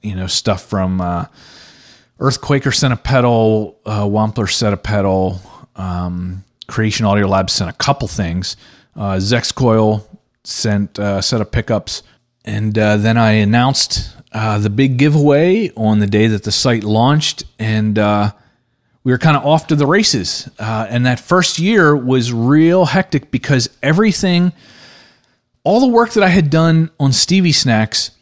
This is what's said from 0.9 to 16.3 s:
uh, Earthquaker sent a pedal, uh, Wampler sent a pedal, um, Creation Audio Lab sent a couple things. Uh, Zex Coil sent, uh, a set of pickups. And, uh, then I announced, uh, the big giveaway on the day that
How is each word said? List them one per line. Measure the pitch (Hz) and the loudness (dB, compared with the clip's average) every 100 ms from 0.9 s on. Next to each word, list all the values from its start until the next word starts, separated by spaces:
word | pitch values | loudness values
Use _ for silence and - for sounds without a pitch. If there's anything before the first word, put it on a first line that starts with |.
| 92 | -2
uh, | 90 87 78 _ - - - - - - _ _ | -4 -6 -8 _ -20 -20 -20 -20 -20 -20 _ _
Earthquaker | 131 123 - 139 135 | -4 -2 -2 0 0
sent | - 131 | 0 0
a | 120 | -2
pedal, | - 135 123 117 110 110 104 - | 0 2 2 2 2 2 -2 -10
uh, | - 104 | -8 -4
Wampler | 104 104 110 107 101 | -2 0 -2 -2 -4
sent | - 110 | -2 -2
a | 101 | -2
pedal, | - 101 98 95 92 92 92 - - - | -2 -2 0 0 -2 -4 -14 -20 -20 -12
um, | 92 90 90 87 90 92 - _ - | -8 -6 -6 -6 -8 -10 -14 _ -10
Creation | - 110 101 110 | -2 -2 0 0
Audio | 101 98 | 2 2
Lab | 95 95 | 0 0
sent | - 87 | -4 -6
a | |
couple | - - 135 113 | -4 -4 -2 -4
things. | - 90 87 90 - - - _ | -4 -4 -4 -6 -12 -20 -20 _
Uh, | - 101 | -8 -4
Zex | 95 98 120 - | -4 -2 -2 -2
Coil | - 127 110 107 107 - - _ _ | -2 2 4 2 0 -6 -20 _ _
sent, | - - 113 101 101 - | -12 -6 -2 -2 -2 -6
uh, | 104 98 | -4 -2
a | |
set | - 117 | -2 -4
of | 104 | -2
pickups. | 123 - 107 - - _ _ _ _ | -4 -2 -4 -4 -14 _ _ _ _
And, | - 107 107 107 | -8 -4 -2 0
uh, | 107 107 | 2 2
then | 107 113 | 2 2
I | 110 | 2
announced, | 107 101 117 127 135 - - - - - | 2 2 2 2 0 -2 -4 -8 -14 -14
uh, | 110 110 104 | -6 -4 -2
the | 104 | -2
big | 101 135 123 | 0 0 2
giveaway | 147 151 147 143 170 202 208 | 2 4 4 4 4 2 -2
on | - 107 104 | -2 0 2
the | 101 | 2
day | 104 | 2
that | 113 | 2